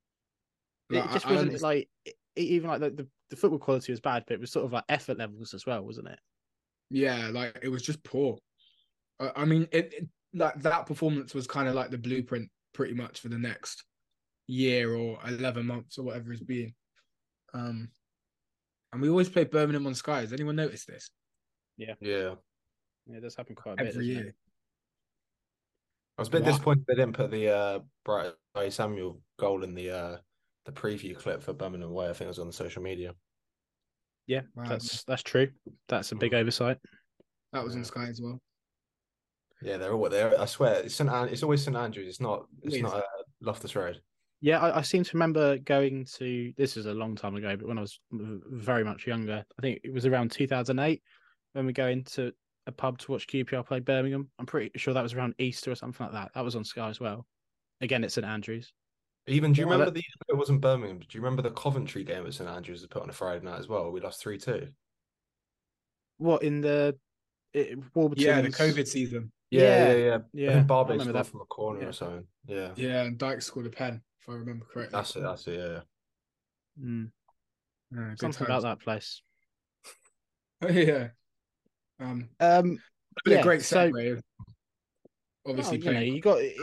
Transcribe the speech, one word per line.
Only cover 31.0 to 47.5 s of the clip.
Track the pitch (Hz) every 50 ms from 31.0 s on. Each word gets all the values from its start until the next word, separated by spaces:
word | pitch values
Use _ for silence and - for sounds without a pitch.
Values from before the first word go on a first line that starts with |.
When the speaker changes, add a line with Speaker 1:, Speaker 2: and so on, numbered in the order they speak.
| - 90 87
Speaker 3:
clip | - - 101 85 -
for | - -
Birmingham | 85 - 95 92 92 87 87 85
away. | 85 92 90 87
I |
think | 85 -
it | 87 87
was | 90 90
on | 85 85
the |
social | - - 90 85 - 90
media. | 92 95 92 90 87 90 90 - _ _ _ _ _ _ _ _ _ _ _ _ _ _ _ _ _ _ _ _ _
Speaker 1:
Yeah, | - 131 135 131 - -
Speaker 2:
Wow. | 120 120 120
Speaker 1:
that's, | 120 113 117 113 - - -
that's | - 127 -
true. | - - - 131 135 135 - _ _ - - _ _ -
That's | 127 107 - -
a | 113
big | 107 123 117
Speaker 3:
Mm. | 123 120
Speaker 1:
oversight. | 113 117 - - 123 123 131 - - - - _ _ _ _ _ _ _ _ _ _ _
Speaker 2:
That | - 131 117
was | 120 120
on | 123
Speaker 3:
Yeah. | 117
Speaker 2:
Sky | - - 120 120
as | 120 117 117
well. | 117 120 127 127 - _ _ _ _ _ _ _ _ _ _ _ _ _ _ _ _ _ _ _ _ _ _ _
Speaker 3:
Yeah, | - - 98
they're | 90 92 98
all, | 110 110 104 -
they're, | 98 101 110 110 - -
I | -
swear, | - - - 139 117 101 92
it's | - - -
Saint | - 143 123
An-, | 123 123 123 123
it's | 117 - 156
always | 151 147 143
Saint | 139 143 123
Andrews. | 120 120 107 104 101 95 92
It's | 92 -
not, | 127 110 101 - - - 73 71
it's | - 147 147
Speaker 2:
Always. | 127 117 104
Speaker 3:
not, | 95
uh, | 101 101 98 98 98 - - _ _
Loftus | 113 110 104 - - - -
Road. | 104 90 87 87 - - _ _ _ _ _ _ _
Speaker 1:
Yeah, | 147 147 165 160
I, | 170 170 139 156
I |
seem | 139 - - 180 175
to | - -
remember | 165 165 165 151 156 147 143 139 135
going | 139 - 143 139 139 135 135 135 131 - -
to, | - 127 127 123 120 120 123 127
this | 139 139 131 - 113
is | 107
a | 107 104
long | 110 110 113 107
time | - - 104 98
ago, | 101 107 101